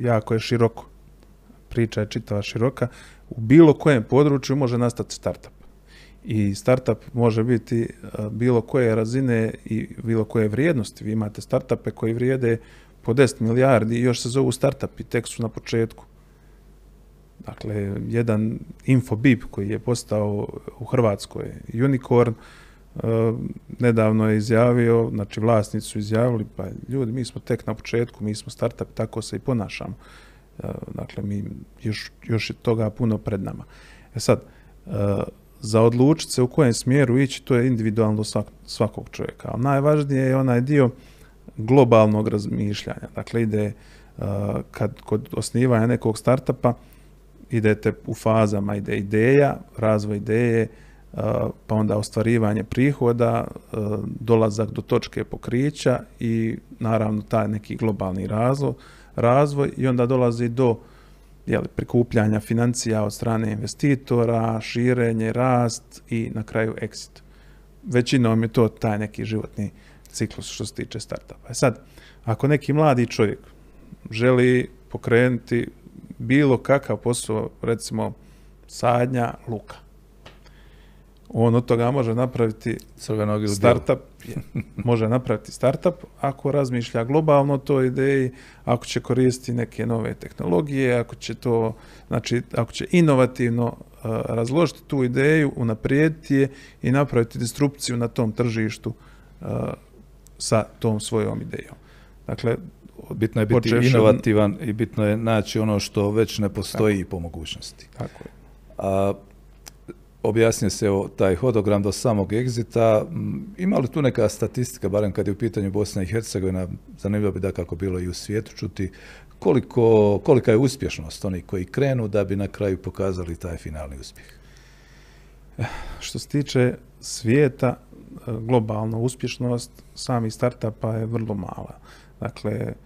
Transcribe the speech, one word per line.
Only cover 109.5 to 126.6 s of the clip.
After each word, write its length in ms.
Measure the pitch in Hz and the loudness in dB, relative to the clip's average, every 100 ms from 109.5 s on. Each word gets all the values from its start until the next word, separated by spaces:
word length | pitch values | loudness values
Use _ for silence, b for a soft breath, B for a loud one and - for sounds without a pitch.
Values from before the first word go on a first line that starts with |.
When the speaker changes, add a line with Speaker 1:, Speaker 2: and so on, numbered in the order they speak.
| - - - - - _ _ | -20 -20 -20 -20 -20 _ _
Speaker 2:
objasnio 460 | 110 110 113 113 104 | -2 4 2 2 -2
se, 160 | - 107 | 0 0
evo, 220 | 98 95 - | 0 -2 0
taj 180 | 95 90 | 0 2
hodogram 460 | 127 110 101 101 | 2 2 2 2
do 100 | 101 | 0
samog 400 | - 123 104 92 | -2 0 0 0
egzita. 760 | 107 127 117 107 117 113 107 - | -2 -2 -4 -4 2 4 4 0
M, 360 | 113 104 69 - - | -6 -6 -6 -10 -4
ima 200 | 185 - | 0 0
li 100 | 127 | 0
tu 140 | 160 | 0
neka 260 | 135 120 107 | 0 2 0
statistika, 600 | - 110 - 123 - 98 | 0 -4 -4 -6 -4 -2
barem 240 | 101 104 | 0 0
kad 140 | 98 92 | -2 -4
je 60 | |
u 60 | 98 | -2
pitanju 320 | 113 107 98 | -4 -2 -2
Bosna 320 | 101 101 104 | -2 -2 -4
i 40 | 90 | -2
Hercegovina, 640 | 113 107 101 92 92 90 92 - - | -4 -4 -4 -2 -2 -6 -10 -16 -8
zanimljivo 340 | 98 104 104 | -4 0 -2
bi 80 | 92 | -2
dakako 360 | 92 90 87 87 | -4 -4 -6 -4
bilo 240 | 95 90 | -4 -4
i 80 | 90 | -6
u 60 | |
svijetu 380 | 90 - 104 - - | -8 -6 -6 -6 -10
čuti 340 | 101 - 95 B B B B - | -10 -6 -8 B B B B -4
koliko, 800 | 190 135 - 123 113 110 104 101 | 2 2 2 2 6 6 6 2
kolika 260 | - 127 117 | 4 4 4
je 60 | 110 | 4
uspješnost 680 | 135 - 85 - 78 - | 2 -2 -8 -8 -12 -8
onih 200 | 101 90 - | -6 -6 -6
koji 180 | 95 | -8
krenu 440 | 92 - 139 127 107 | -6 -2 0 0 -2
da 160 | 101 | -2
bi 120 | 98 98 | -2 -2
na 120 | 98 | -6
kraju 300 | - 101 92 | -4 -2 -2
pokazali 580 | - - 95 90 85 82 | -6 -6 -4 -4 -8 -8
taj 200 | 90 82 | -8 -10
finalni 400 | 80 76 71 67 | -10 -12 -12 -14
uspjeh? 260 | 65 - - - b b b b b b b b b b - - 117 B B B | -18 -20 -20 -20 b b b b b b b b b b -20 -8 -8 B B B
Speaker 1:
Što 180 | - 123 | -10 -12
se 100 | - | -4
tiče 460 | 147 139 131 | -4 0 2